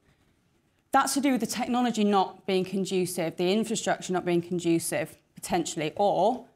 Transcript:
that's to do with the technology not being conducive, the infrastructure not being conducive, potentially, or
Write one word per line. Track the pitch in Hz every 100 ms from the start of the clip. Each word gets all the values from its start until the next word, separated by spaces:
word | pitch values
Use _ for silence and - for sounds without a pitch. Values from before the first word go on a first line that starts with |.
| _ _ _ _ _ _ _ _ _
that's | 262 240 285
to |
do | 277
with | 247
the | 220
technology | - 240 240 247 226
not | 208 202 185 - -
being | 190
conducive, | 180 196 180 190 175 190 165 160
the | 180
infrastructure | 214 214 226 - 160 180
not | 180
being | 180 170
conducive, | 170 180 170 165 - 147 160 - _
potentially, | - - 185 - - 151 -
or | 202 160 202 247 -